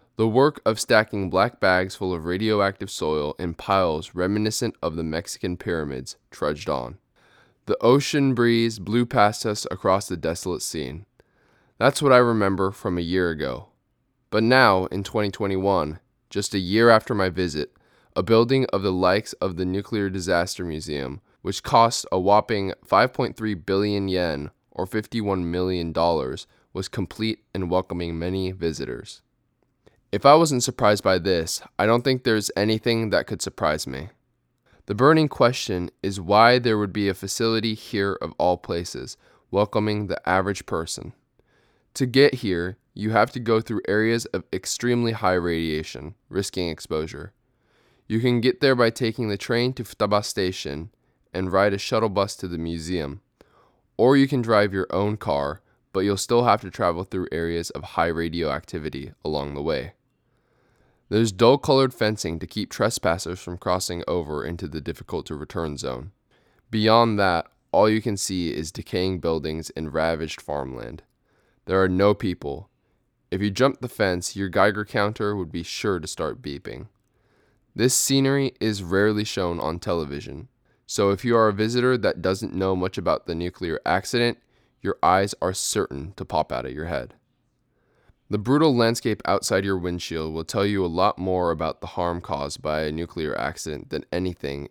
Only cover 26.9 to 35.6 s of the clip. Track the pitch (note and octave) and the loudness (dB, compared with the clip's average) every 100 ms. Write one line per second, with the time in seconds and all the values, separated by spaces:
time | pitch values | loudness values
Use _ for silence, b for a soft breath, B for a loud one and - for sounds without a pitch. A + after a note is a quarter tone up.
26.9 | A#2 F2+ - A2 G#2+ _ F#2+ F2 F2+ - | -6 -6 -4 -4 -4 _ -6 -2 0 -2
27.9 | F2 E2+ E2 F2+ F#2+ F#2 F#2+ E2 D2+ - | -4 -6 -4 -4 -4 -4 -4 -4 -4 -8
28.9 | A#1 - - _ _ _ _ _ _ _ | -10 -12 -20 _ _ _ _ _ _ _
29.9 | b _ G2+ C#3 D#3 D#3+ B2+ B2 - G#2+ | b _ 2 8 8 6 2 -2 2 4
30.9 | G#2 G2 F#2 F#2 E2+ D#2+ - - - G#2 | 4 4 2 2 0 0 -6 -6 0 4
31.9 | A#2+ C3 B2+ A#2+ A2 - - G#2+ A2 A#2+ | 4 2 0 2 0 0 0 0 0 0
32.9 | A2+ A2 F2+ - G2 - - D#2+ D#2 C2 | 0 0 0 0 -6 -8 -2 0 0 -4
33.9 | C2+ E2+ _ _ _ _ _ _ b - | -10 -12 _ _ _ _ _ _ b -6
34.9 | G#2 C#3 D#3+ D3+ - B2 B2+ | 2 4 6 2 2 2 2